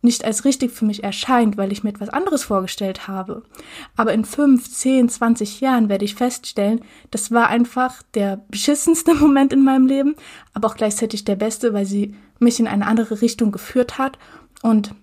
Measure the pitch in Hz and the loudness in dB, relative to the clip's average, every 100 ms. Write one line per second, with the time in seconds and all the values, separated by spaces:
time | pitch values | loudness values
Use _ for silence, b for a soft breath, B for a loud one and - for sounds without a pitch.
0 | 240 233 - 214 269 262 240 - 214 208 | 2 2 -4 -2 0 0 -2 -2 -2 -2
1 | 202 196 - 247 226 202 196 202 214 202 | -6 -8 0 2 2 0 -4 -2 -6 -6
2 | 208 277 381 302 - 196 185 - 196 190 | -6 -4 -2 -2 0 -2 -2 -6 -6 -6
3 | - 196 185 - - B B B B - | -10 -10 -8 -12 -14 B B B B -4
4 | 220 220 220 - 285 254 - - 262 262 | 0 0 -2 0 4 4 2 -6 0 2
5 | 240 - 233 233 208 - 262 254 214 196 | 2 2 0 0 -2 -4 0 2 2 0
6 | 202 - 247 247 - - 202 226 B B | -2 -2 -4 -4 -10 -2 0 -2 B B
7 | B 226 - 233 233 233 240 - 254 - | B -8 -2 2 2 2 0 0 -4 -4
8 | _ 220 202 196 - - - 294 - 330 | _ -4 -2 -4 -10 -4 0 0 2 2
9 | - 311 294 277 269 269 269 269 262 269 | 2 4 6 6 4 4 4 4 4 4
10 | 277 302 B B B - 220 - 214 208 | 0 -2 B B B -4 -4 0 -2 -2
11 | 220 220 - 196 214 220 240 202 196 202 | -4 -4 -4 -2 -2 -2 -2 -2 -2 -2
12 | 202 B B B 240 240 226 202 202 226 | -4 B B B 2 2 -2 0 0 0
13 | 220 208 233 - 220 202 - 254 240 - | 0 0 -2 0 -2 -2 -4 -2 -2 -2
14 | 269 - b b b b 226 220 202 - | -6 -6 b b b b 2 2 0 -12